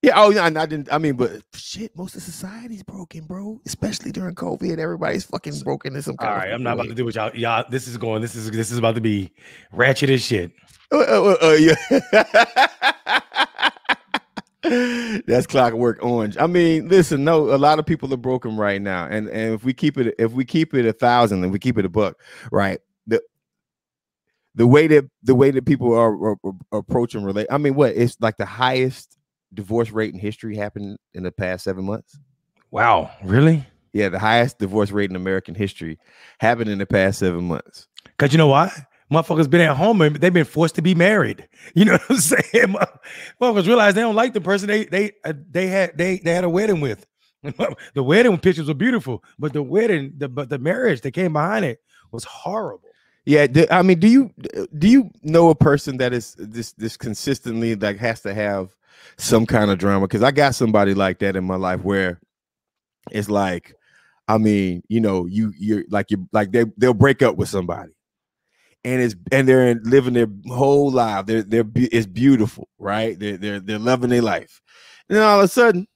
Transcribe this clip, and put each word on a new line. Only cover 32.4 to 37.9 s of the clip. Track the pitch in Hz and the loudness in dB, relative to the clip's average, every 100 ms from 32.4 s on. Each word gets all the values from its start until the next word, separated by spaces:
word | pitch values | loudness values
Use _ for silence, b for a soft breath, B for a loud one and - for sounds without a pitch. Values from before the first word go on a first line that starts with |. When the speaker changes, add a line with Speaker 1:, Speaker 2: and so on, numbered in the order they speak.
| _ _ _ | _ _ _
Speaker 2:
Wow, | - 117 98 78 - | -2 2 2 0 -12
really? | 95 107 151 160 135 _ _ | 0 4 4 4 -2 _ _
Speaker 1:
Yeah, | 104 101 | -4 -2
the | 92 | -2
highest | 107 117 120 - | 0 2 0 -2
divorce | 98 104 101 | -4 -2 -2
rate | 101 101 | -2 -4
in | 92 | -6
American | 92 95 - 87 | -6 -6 -6 -8
history | 101 - 87 78 b b b b | -8 -8 -14 -14 b b b b
happened | 110 117 110 | 0 0 -2
in | 101 | -4
the | 98 | 0
past | 104 95 98 | 2 2 0
seven | 95 87 87 | -4 -2 -4
months. | 82 - - _ | -6 -8 -20 _